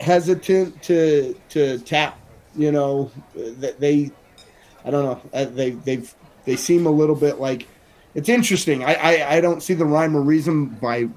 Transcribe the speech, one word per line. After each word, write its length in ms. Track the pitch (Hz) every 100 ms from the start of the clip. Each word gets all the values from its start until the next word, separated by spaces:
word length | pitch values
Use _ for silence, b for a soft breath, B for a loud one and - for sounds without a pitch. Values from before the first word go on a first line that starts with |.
hesitant 800 | 165 175 165 180 - 190 180 -
to, 520 | - 170 160 147 131 - -
to 280 | 151 139 127
tap, 380 | 117 151 147 - - - - -
you 160 | 151
know, 380 | 147 139 139 139 - -
that 460 | - 113 123 135 -
they, 300 | 143 147 139 - _ b b b b b
I 60 | -
don't 140 | 143
know, 160 | 139 123 -
uh, 120 | 127 135
they, 240 | 123 131
they've, 440 | 117 135 131 120 - - _
they 120 | - 127
seem 300 | - 170 170
a 40 |
little 240 | 151 156 147
bit 220 | 147 139
like, 260 | 135 127 - b b b b
it's 140 | 185 156
interesting. 560 | 240 175 180 - 135
I, 100 | 127
I, 420 | 165 160 165 143 160
I 40 |
don't 220 | 175 170
see 120 | -
the 100 | 180
rhyme 320 | 156 151 160 151
or 40 |
reason 440 | 139 156 156 156 135
by 360 | 110 123 120 117